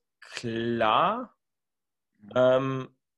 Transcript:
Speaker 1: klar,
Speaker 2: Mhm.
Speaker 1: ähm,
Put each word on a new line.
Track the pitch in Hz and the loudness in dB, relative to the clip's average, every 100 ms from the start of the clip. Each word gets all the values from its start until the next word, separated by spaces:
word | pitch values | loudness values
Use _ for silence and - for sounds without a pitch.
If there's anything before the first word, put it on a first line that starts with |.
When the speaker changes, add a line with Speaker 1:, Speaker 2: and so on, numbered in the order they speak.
| _ _ | _ _
Speaker 1:
klar, | - - 120 113 117 117 110 117 170 226 240 _ _ _ _ _ _ _ _ _ | -16 -12 -8 -4 -2 0 2 2 2 -2 -8 _ _ _ _ _ _ _ _ _
Speaker 2:
Mhm. | - 127 | -6 2
Speaker 1:
ähm, | 127 131 135 135 127 _ _ | 4 4 0 -6 -8 _ _